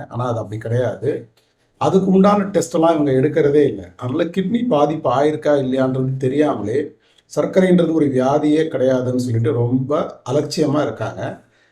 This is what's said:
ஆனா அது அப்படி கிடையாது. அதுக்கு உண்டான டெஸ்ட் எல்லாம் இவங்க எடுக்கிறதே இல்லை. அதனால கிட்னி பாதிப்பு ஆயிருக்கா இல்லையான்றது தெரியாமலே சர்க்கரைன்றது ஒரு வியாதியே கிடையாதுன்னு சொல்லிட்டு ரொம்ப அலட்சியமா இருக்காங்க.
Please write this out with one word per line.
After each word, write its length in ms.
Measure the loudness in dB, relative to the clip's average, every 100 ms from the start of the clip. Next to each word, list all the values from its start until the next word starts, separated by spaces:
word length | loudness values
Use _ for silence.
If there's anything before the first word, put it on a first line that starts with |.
| -10
ஆனா 160 | -6 -4
அது 120 | -4
அப்படி 180 | -6 -10
கிடையாது. 520 | -4 -2 -2 -4 -4 -6 -8 _ _ _ _ -4
அதுக்கு 300 | 0 2 4 4
உண்டான 340 | 4 2 0 -2
டெஸ்ட் 200 | -2 2
எல்லாம் 180 | 2 2
இவங்க 180 | 2 2
எடுக்கிறதே 440 | 2 2 2 4 2
இல்லை. 180 | 0 -12 -10
அதனால 300 | -6 -4 -2 -2
கிட்னி 260 | -2 -2 0
பாதிப்பு 360 | 2 2 0 0 0
ஆயிருக்கா 340 | 0 0 0 0
இல்லையான்றது 480 | 0 0 0 0 -4 -2 -2
தெரியாமலே 540 | 0 0 0 -4 -4 -4 -12 _ _ _
சர்க்கரைன்றது 600 | -4 0 2 4 4 4 2
ஒரு 80 | 2
வியாதியே 480 | 2 2 2 2 2 0
கிடையாதுன்னு 500 | 0 0 0 0 -2
சொல்லிட்டு 280 | -2 0 0 0
ரொம்ப 300 | 0 0 0 -2 -4 -10 -4
அலட்சியமா 500 | -2 -2 -2 0 0
இருக்காங்க. 400 | -2 -4 -8 -8 -10 -10 _ _ _